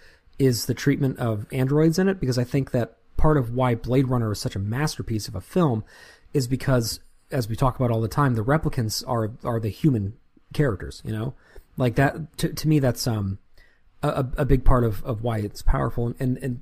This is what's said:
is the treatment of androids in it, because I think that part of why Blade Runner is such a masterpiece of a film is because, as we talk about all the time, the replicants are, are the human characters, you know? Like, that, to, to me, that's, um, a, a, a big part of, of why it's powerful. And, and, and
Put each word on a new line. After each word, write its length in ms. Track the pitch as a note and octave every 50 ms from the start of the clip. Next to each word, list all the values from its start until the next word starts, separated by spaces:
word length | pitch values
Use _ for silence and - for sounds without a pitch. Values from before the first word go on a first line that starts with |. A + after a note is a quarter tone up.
| - - - _ _ _ -
is 280 | - C3+ C3 B2 G#2+ -
the 80 | - A#2
treatment 440 | - - C#3+ C#3 - C#3 C3 C3 -
of 260 | B2+ A#2 A2 G#2 G#2+ - -
androids 460 | C3 C3 C3 C#3+ D3+ D#3+ E3 D#3+ F3+
in 100 | F#3 G3
it, 100 | F#3+ F#3+
because 180 | - B2+ A#2+
I 60 | B2 B2
think 280 | - - C#3+ C3 -
that 260 | - B2 A2+ - - _ _ _ -
part 220 | - - D#3 D#3
of 160 | C#3+ B2 A2+ A#2+
why 220 | B2+ B2+ B2+ A#2
Blade 340 | A2 - A2+ B2 C#3 C3+ B2
Runner 240 | B2+ B2 A2+ G#2+ G#2
is 80 | -
such 160 | - - -
a 20 | G2+
masterpiece 680 | G2 G#2 A2+ C3 D3+ D#3 - - G2 - A2+ G#2 - -
of 60 | A2
a 60 | F#2+
film 440 | - - - F#3 E3+ C#3+ A#2 A2 - - - - - - - _ _ - -
is 140 | D3+ B2+
because, 520 | A#2+ C3 B2 - C#3 C3 B2 A#2 G#2 - - - - _ _ _ -
as 160 | - C3+ A#2
we 80 | G#2 A2+
talk 220 | - C#3+ B2+ -
about 140 | - B2+ A#2
all 100 | A2+ A2+
the 80 | A2+ G#2+
time, 260 | - D3+ C#3+ C3+ B2
the 80 | A2+ G#2
replicants 640 | B2 D3 D#3+ - D#3 - - A#2 A2 - - -
are, 240 | - B2+ A#2 A2 G#2+ A#2+ - -
are 160 | C3 A#2 A2+
the 80 | G#2+ G#2+
human 460 | G2 - - D#3+ B2+ G#2+ G2 G2 - - _ _ _ _ _ - -
characters, 480 | - D3+ C3+ G2+ - - - - - -
you 80 | - A2
know? 200 | G#2+ A2+ C3+ - - _ _ - - - _ _
Like, 180 | - B2+ B2 A2+
that, 420 | - C3+ C#3 - - D#3 - _ -
to, 100 | - D#3+
to 180 | - - -
me, 120 | D3+ D#3 D3
that's, 280 | C3+ B2+ A2+ - -
um, 300 | C3 A2+ G#2+ G2+ F#2+ G2 - _ _ - - - _ _ _ _ _ _ - -
a, 60 | D3
a, 220 | - - C3+ B2+ - -
a 60 | C#3+
big 200 | B2+ C#3+ B2+ -
part 180 | - C3+ B2 A#2+
of, 180 | A2+ G2+ - -
of 180 | C#3+ A#2+ G#2+ A2+
why 140 | A#2+ A2+
it's 240 | A2 G#2 G2+ - -
powerful. 460 | - - - C#3 C#3 A#2+ - - A#2+
And, 80 | A#2+ B2 -
and, 180 | C3+ B2+ B2+ -
and 220 | - C3+ B2 B2+